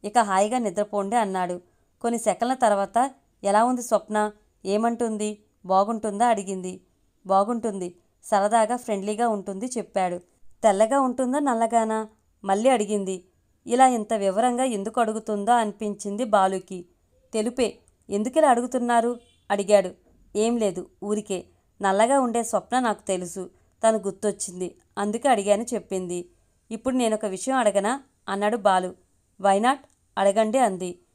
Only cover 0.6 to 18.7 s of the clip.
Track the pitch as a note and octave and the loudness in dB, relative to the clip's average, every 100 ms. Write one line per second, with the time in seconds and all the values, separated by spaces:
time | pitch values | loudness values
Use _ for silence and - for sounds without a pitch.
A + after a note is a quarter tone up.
0.6 | A3+ F#3 G#3 G3+ G3 A#3 G3+ F#3+ F3+ F3+ | -2 -4 -4 -4 -2 0 0 -2 -4 -6
1.6 | _ _ _ _ A#3 A#3 A3 F#3 A#3+ C4 | _ _ _ _ -4 -2 -2 -2 -2 2
2.6 | A3+ G3+ G3 A#3 C4+ - _ _ G3 G#3 | 2 2 0 0 -2 -4 _ _ 0 2
3.6 | A#3+ B3 A#3+ G#3 G#3+ G#3+ G#3+ G#3 _ _ | 2 0 0 -2 0 -2 -2 -6 _ _
4.6 | F#3+ G#3 A#3 A#3 A#3+ G#3+ G#3+ G#3 _ _ | -4 0 0 -2 -4 -2 -6 -6 _ _
5.6 | F3+ F#3+ G3+ A3+ G#3+ G3+ A#3+ G#3+ F#3+ F#3+ | 0 2 2 -2 -4 0 2 2 -2 -8
6.6 | F#3 F#3 _ _ _ _ F#3 F#3+ G3+ A#3+ | -8 -12 _ _ _ _ 0 2 2 -2
7.6 | A3+ G3 F3+ - _ _ - G#3 G#3 A3+ | -4 -6 -10 -12 _ _ -2 0 2 2
8.6 | G#3+ A#3+ B3 G3+ G3 G#3+ A#3+ G#3 F#3 F#3+ | 2 -2 -4 -4 -4 -2 -2 -2 -6 -10
9.6 | B3+ B3 - G3 F#3 F3 _ _ - - | -8 -8 -6 -4 -2 -4 _ _ -20 0
10.6 | A3+ G3 A3 C#4 C4 B3+ B3+ C#4 C#4+ A#3 | 2 4 4 4 2 0 -2 0 0 0
11.6 | A3+ A#3 A3 A3 G#3+ _ _ _ G3 G3 | 2 2 2 -2 -6 _ _ _ -2 2
12.6 | A#3+ B3 G3+ G#3 F#3+ F#3 _ _ _ _ | 4 2 2 -2 -2 -6 _ _ _ _
13.6 | - A#3+ C4 A#3+ G#3 A3+ G3 F#3+ B3 A#3+ | -4 4 4 4 -2 -2 0 0 0 0
14.6 | C4 G#3+ G3 A#3 A3 A3 A3 G#3 G3+ A#3+ | -2 -2 -4 -2 0 -2 -4 -4 2 2
15.6 | G#3+ - G#3+ G3+ G3+ G3+ B3 G#3 F#3+ F#3+ | 2 -4 -8 -8 -8 -6 2 4 4 0
16.6 | F#3 F#3 F3 _ _ _ _ A3+ A3 B3 | -8 -14 -14 _ _ _ _ -4 -4 -2
17.6 | A3 - _ _ - G3 G#3+ D4 D4+ A#3+ | -2 -4 _ _ -8 -4 -2 2 4 4
18.6 | B3 | 2